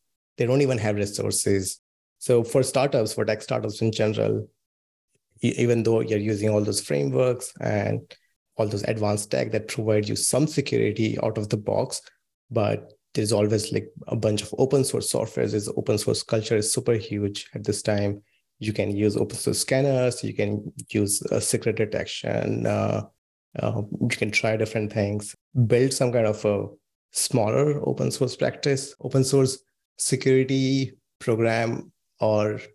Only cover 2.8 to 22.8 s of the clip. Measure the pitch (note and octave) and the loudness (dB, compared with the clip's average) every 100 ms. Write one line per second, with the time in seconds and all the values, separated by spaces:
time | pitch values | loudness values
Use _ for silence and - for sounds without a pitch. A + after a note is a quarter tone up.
2.8 | C#3 C3+ A2 - A2 G#2+ - A#2 G#2+ G#2 | 2 2 0 -2 -2 -2 -2 -4 -4 -2
3.8 | A2+ A2 G#2+ G#2+ G#2+ G#2+ G#2 _ _ _ | -2 2 0 2 0 0 -4 _ _ _
4.8 | _ _ _ _ _ _ A#2+ - A#2+ A#2 | _ _ _ _ _ _ -2 2 2 2
5.8 | A2+ A2+ A2+ G#2+ G#2+ G#2 G#2+ G#2 G#2 G2 | 2 2 2 0 0 0 2 2 2 -2
6.8 | - D3 C#3 C3 B2+ A#2+ - - - G#2+ | -2 -2 0 2 2 0 -6 -6 -2 0
7.8 | G#2 A2 - - _ _ _ - G#2+ G#2 | 0 -2 -6 -20 _ _ _ -4 -2 -2
8.8 | - A2+ G#2 G#2 - C3 A#2 A2 - - | -4 -2 0 0 0 -2 -2 -4 -4 -4
9.8 | A2 G#2+ G#2+ G#2+ - B2+ D3+ - C3 A#2 | 0 2 2 -2 0 2 2 0 0 2
10.8 | A2 G#2 A2 A2 A2+ A2 G#2 G#2+ G#2 G#2+ | 2 2 -2 0 -2 -2 -2 -2 0 -2
11.8 | B2 - - _ _ _ - A2+ G#2 G#2+ | -2 -6 -12 _ _ _ -6 0 0 0
12.8 | - - _ - G#2+ G#2+ G#2 G#2+ - - | -6 -20 _ -2 2 2 4 2 0 -2
13.8 | G2+ - - A#2 A2 G#2+ - - C3 C#3 | -4 -10 -6 0 2 0 -2 0 4 4
14.8 | C3 A#2 - - A2 - A2 G#2+ G#2+ - | 2 0 -2 -2 -2 0 0 0 -2 -2
15.8 | - G#2+ - G#2+ - A2+ G#2+ A2 G#2+ - | 0 0 0 -2 0 -2 2 0 2 0
16.8 | A#2 A2+ G2+ G#2 G2+ G2+ - G#2+ G#2 G#2+ | 0 0 -2 -2 -2 -4 -10 -6 -4 -2
17.8 | - G#2 G2+ G2+ - _ _ _ G#2+ G#2+ | 0 0 0 -2 -10 _ _ _ -4 -2
18.8 | G2+ G2+ G#2 G#2+ G#2+ A#2 - - - C3+ | -2 2 2 2 -2 -4 -2 -2 0 0
19.8 | C#3 C3 B2+ A#2+ A2 A2 G#2 G#2 G#2 - | 2 2 0 -2 -6 -4 -2 -2 -6 -14
20.8 | A2+ G#2+ G2+ - - - - A#2 A#2+ G#2+ | -4 -2 0 -2 -2 -2 0 -2 0 -2
21.8 | G#2+ - - - - A2+ A2 A2 A2+ G#2 | -2 -4 -6 -8 -4 -2 -2 -2 0 0